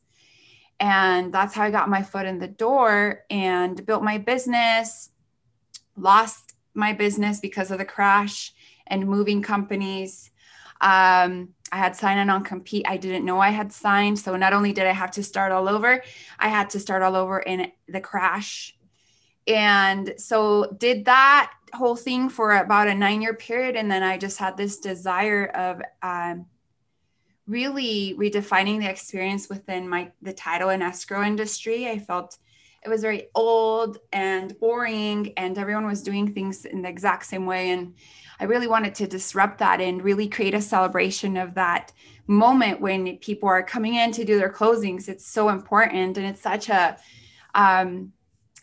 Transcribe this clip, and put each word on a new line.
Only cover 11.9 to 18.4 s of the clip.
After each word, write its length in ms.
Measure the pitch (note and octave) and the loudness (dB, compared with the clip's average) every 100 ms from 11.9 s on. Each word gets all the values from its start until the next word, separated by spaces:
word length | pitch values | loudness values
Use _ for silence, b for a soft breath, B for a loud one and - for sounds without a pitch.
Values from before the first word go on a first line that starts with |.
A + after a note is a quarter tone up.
| F#3+ | 0
signed 240 | G3+ G3 | 0 2
a 60 | G3+ | 2
non-compete. 600 | F#3+ G3 F#3 - G#3 - | 0 -2 -10 -6 -4 -4
I 120 | F#3+ | -4
didn't 260 | F#3 F#3 | -4 -4
know 160 | E3+ F#3 | -2 2
I 120 | G3 | 2
had 200 | G#3+ G#3 | 2 -4
signed. 480 | - G#3 G3+ G#3 G#3 | -4 0 2 2 0
So 160 | G3+ F#3 | -2 0
not 160 | F#3+ | 2
only 220 | G3+ G#3 | 4 2
did 120 | G3 F#3 | 2 0
I 60 | |
have 200 | F#3+ F#3 | 0 -4
to 120 | G3+ | -6
start 300 | G3+ G3 F#3+ | -6 -2 0
all 160 | F#3 F#3 | 0 0
over, 340 | G#3 A#3 B3+ B B B B | 2 2 0 B B B B
I 120 | G#3+ | 0
had 200 | G#3+ G3+ | 0 -2
to 80 | G3+ | -4
start 200 | G3+ F#3+ | -4 0
all 140 | F#3+ F#3+ | 2 0
over 240 | F#3 F#3+ | -2 -4
in 320 | - F#3 F3+ _ - | -4 -6 -6 _ -12
the 140 | F#3+ | -12
crash. 760 | F#3+ G3 F3+ F#3+ | -6 -2 -2 -2